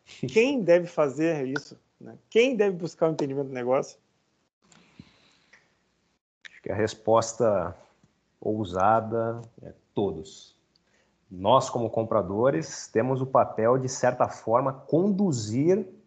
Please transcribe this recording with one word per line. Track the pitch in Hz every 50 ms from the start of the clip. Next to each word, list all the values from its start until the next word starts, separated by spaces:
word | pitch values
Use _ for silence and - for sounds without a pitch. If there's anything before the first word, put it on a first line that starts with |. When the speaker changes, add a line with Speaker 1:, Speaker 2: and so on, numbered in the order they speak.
Speaker 1:
<laughs> | _ - - - - 123
Speaker 2:
Quem | - 220 240 277 285 254
deve | 185 156 170 180 170
fazer | 165 - 165 151 139 123 143 160 165 160 147 131 131
isso, | 135 151 - - - _ _ _ _ _
né? | 120 117 113 - _ _
Quem | - 220 247 269 262
deve | 202 208 202 185
buscar | 170 180 151 - - 170 160
o |
entendimento | 151 147 151 135 135 143 139 131
do | 135
negócio? | 123 120 123 131 147 - - - _ _ _ _ _ _ _ _ _ _ _ _ _ _ _ _ - _ _ _ _ - _ _ _ _ _ _ _ _ _ _ _ _ _ _ _ _ _ _ _ _ _ _ _ _ _ _ _ _ -
Speaker 1:
Acho | _ -
que | - -
a | 98
resposta | 104 110 104 - - - 110 110 113 113 - - - 123 110 101 92 85 87 - - - _ _ _ _ _ _ _ _ _ _ _
ousada | - 107 110 110 107 87 90 92 95 104 113 113 110 110 113 117 113 117 117 117 123 - _ -
é | - 85 82 _ _ _ -
todos. | 117 101 92 80 78 78 - - - - - _ _ _ _ _ _ _ _ _ _ _ _ _ _ _ -
Nós, | 95 90 95 107 127 131 - -
como | - 120 113 110
compradores, | - 113 110 - 113 107 95 90 98 107 120 139 151 160 160 - - - - -
temos | - - 123 127 135 127
o | 131
papel | 131 - 123 107 - - - 110 117 127 135
de, | 127 127
certa | - - - 123 127 - 123 120
forma, | - - - 110 113 123 139 135
conduzir | 135 - - - 143 165 190 214 196 185 208 180 139 117 104 104 110 131 151 170 185 214 196 - - - _